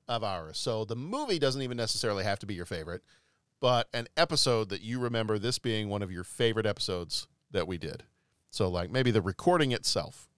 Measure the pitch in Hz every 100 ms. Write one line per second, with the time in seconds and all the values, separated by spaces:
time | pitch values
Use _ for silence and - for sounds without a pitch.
0 | - 117 107 92 80 - - 110 107 117
1 | 147 262 285 175 139 131 131 120 113 -
2 | 113 101 98 98 104 92 87 90 78 90
3 | - _ _ _ _ _ 127 123 117 123
4 | 120 - 170 151 139 117 104 98 110 127
5 | 120 117 110 107 110 123 123 110 104 101
6 | 98 90 90 - 117 113 107 101 - 90
7 | 85 - - _ _ 98 85 90 78 -
8 | - _ _ _ _ - 95 87 87 127
9 | 123 107 92 - - 175 143 120 - -
10 | - - -